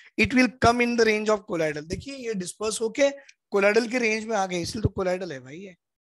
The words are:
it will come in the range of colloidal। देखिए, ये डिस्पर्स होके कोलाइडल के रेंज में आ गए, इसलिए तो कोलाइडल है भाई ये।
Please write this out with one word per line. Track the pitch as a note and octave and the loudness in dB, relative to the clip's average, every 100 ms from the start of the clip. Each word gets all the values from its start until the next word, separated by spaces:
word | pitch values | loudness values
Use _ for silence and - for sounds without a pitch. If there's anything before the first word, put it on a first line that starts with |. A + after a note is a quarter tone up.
| - - | -10 -2
it | A3 | 2
will | B3 B3+ - | 4 2 4
come | A#3 A#3+ | 2 4
in | A#3+ A#3+ | 0 2
the | A3 | 2
range | G#3+ G#3+ | 2 0
of | G#3+ G3 | -2 -2
colloidal। | E3+ D#3 D3 D#3+ | -2 -2 -4 -8
देखिए, | F#3 C4+ C#4 | -10 -10 -10
ये | A#3 | -8
डिस्पर्स | G#3 F3 - G#3+ G#3 | -6 -8 -6 -6 -4
होके | A3+ C#4+ C#4 C#4 - _ _ | -4 2 2 2 -16 _ _
कोलाइडल | G3+ G3+ G#3+ A3+ | 2 4 4 2
के | B3 | 0
रेंज | A3+ A3 A3 | 0 -2 -2
में | G#3+ | -2
आ | F#3+ | -2
गए, | F3+ | -4
इसलिए | E3 A#3 | -6 -2
तो | G3+ | -2
कोलाइडल | G3+ F#3 F#3 F#3 | 0 -2 -2 -6
है | C3+ | -10
भाई | B2+ D#3 | -14 -16
ये। | G3 F3 _ _ | -18 -20 _ _